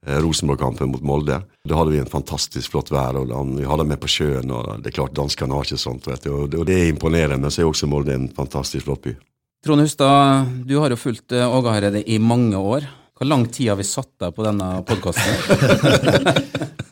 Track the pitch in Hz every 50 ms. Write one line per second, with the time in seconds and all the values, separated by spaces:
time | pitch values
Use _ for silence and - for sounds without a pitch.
0 | - 67 71 71 80 82 78 - - 73 69 65 69 64 58 62 69 65 65 64
1 | - 71 71 73 73 73 69 69 98 - _ _ _ - 78 78 82 78 76 73
2 | 64 - - 80 - - 80 73 - - - 71 62 - - 73 69 - 76 69
3 | 65 64 64 69 65 62 60 67 69 67 65 69 69 67 76 80 80 76 73 71
4 | - 76 - - 78 73 69 65 62 65 64 60 58 - 52 58 58 57 - -
5 | 69 65 65 73 71 71 - - - 64 67 71 67 - - - - - 62 64
6 | - - 65 64 - 71 71 71 71 71 71 82 82 73 92 92 87 82 78 71
7 | - 82 80 85 80 73 69 65 69 73 - - 85 80 76 - - 73 73 71
8 | 71 71 67 65 65 64 - - 69 67 - 71 69 - - 73 65 71 69 -
9 | - 65 58 67 _ _ _ _ _ _ _ _ _ 156 151 147 147 151 - -
10 | 143 135 139 139 139 139 135 135 135 127 127 127 123 127 139 147 151 139 120 113
11 | - 139 113 - _ _ 123 123 123 123 120 131 127 120 110 104 101 101 101 107
12 | 104 - 110 107 110 113 117 123 123 113 101 95 95 101 117 147 147 135 - -
13 | _ _ _ _ 135 139 156 131 120 117 - - 131 110 101 98 98 - - -
14 | 110 - _ _ 95 87 80 - 110 107 104 101 95 92 92 92 92 - 117 95
15 | - 95 82 - - 98 - - - - 202 - 143 127 196 - - - - -
16 | - - - - - 185 147 - - - - - 156 - - - - -